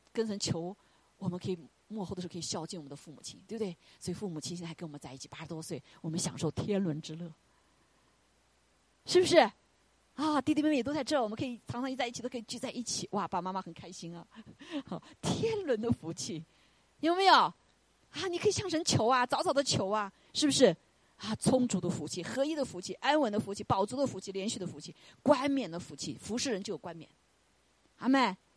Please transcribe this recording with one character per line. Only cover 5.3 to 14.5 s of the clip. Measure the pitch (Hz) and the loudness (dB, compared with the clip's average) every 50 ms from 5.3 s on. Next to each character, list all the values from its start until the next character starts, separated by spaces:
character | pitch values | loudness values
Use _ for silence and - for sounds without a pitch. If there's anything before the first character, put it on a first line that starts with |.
| - - | -14 -14
十 | 165 | -12
多 | 147 165 160 | -10 -10 -10
岁， | 160 - 170 - - - - - | -8 -8 -10 -10 -10 -14 -16 -10
我 | - 165 | -8 -6
们 | 156 | -4
享 | 170 - 160 - | -2 -2 -4 -2
受 | - - 156 | -2 -2 -2
天 | - - - 214 202 190 | -2 -2 -2 0 0 0
伦 | 196 165 147 156 | 0 0 -2 -4
之 | - - 156 | -6 -10 -10
乐， | 165 175 165 160 _ _ _ _ _ _ _ _ _ _ _ _ _ _ _ _ _ _ _ _ _ _ _ _ _ _ _ _ _ _ _ _ _ - | -10 -10 -12 -14 _ _ _ _ _ _ _ _ _ _ _ _ _ _ _ _ _ _ _ _ _ _ _ _ _ _ _ _ _ _ _ _ _ -2
是 | - - 359 | 4 6 6
不 | 359 | 6
是？ | 285 330 320 240 196 - _ _ _ _ _ _ _ _ _ _ _ _ | 8 10 8 8 8 4 _ _ _ _ _ _ _ _ _ _ _ _
啊， | - 294 311 302 277 | -2 0 2 2 2
弟 | - 302 302 | 2 2 2
弟 | 294 | 4
妹 | 294 311 | 4 4
妹 | 302 | 4
也 | 254 220 | 2 2
都 | 277 294 | 0 -2
在 | 311 254 | -2 0
这 | - 302 | 0 2
儿， | 277 | 2
我 | 233 | 2
们 | 208 220 | 0 -2
可 | - 294 | -4 -4
以 | 254 240 208 - | -4 -6 -8 -10
常 | - - 240 | -8 -6 -4
常 | 262 262 | -4 -4
一 | 262 | -4
在 | 247 254 | -4 -4
一 | 240 | -4
起， | 233 - | -4 -6
都 | 220 247 | -8 -6
可 | - | -6
以 | 240 214 | -8 -8
聚 | - 240 | -10 -10
在 | 233 - 240 | -8 -8 -8
一 | - 240 | -6 -6
起。 | 233 - - - - - | -6 -4 -4 -6 -4 -4
哇， | - 208 180 | -4 -4 -2
爸 | - - 180 | -2 -2 -4
爸 | |
妈 | 175 185 | -4 -4
妈 | 190 190 | -4 -6
很 | - 170 160 | -8 -10 -12
开 | - - 170 | -14 -16 -16
心 | 185 - - 165 170 | -14 -12 -12 -12 -12
啊。 | 170 165 - - 220 214 - | -14 -16 -18 -20 -20 -20 -20